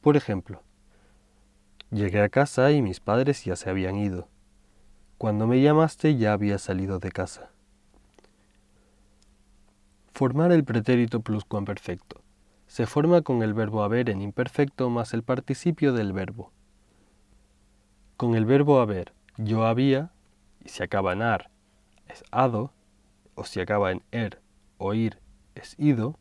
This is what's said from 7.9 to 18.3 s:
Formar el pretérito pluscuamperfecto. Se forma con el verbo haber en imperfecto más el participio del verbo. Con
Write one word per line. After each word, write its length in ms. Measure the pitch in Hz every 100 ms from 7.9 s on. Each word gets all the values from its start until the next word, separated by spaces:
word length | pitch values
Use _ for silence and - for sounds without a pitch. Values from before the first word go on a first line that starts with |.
| _ _ _ _ _ _ _ _ _ _ _ _ _ _ _ _ _ _ _ _ _ _
Formar 380 | - 135 131 170
el 120 | 170
pretérito 580 | 139 117 110 127 117 117
pluscuamperfecto. 1000 | 113 107 - 107 98 98 - 87 _ - _ _ _ _ _
Se 180 | - 117
forma 380 | 147 156 175
con 180 | 156 123
el 140 | 110 107
verbo 280 | 110 107
haber 280 | 104 117 120
en 100 | 98
imperfecto 680 | 101 101 127 - 143 - 127
más 200 | 120 113 117
el 80 |
participio 680 | 113 - - 139 180 160 147
del 220 | 123 107
verbo. 380 | 95 95 110 - _ _ _ _ _ _ _ _ _ _ _ _ _ _ _ _ _
Con 200 | 120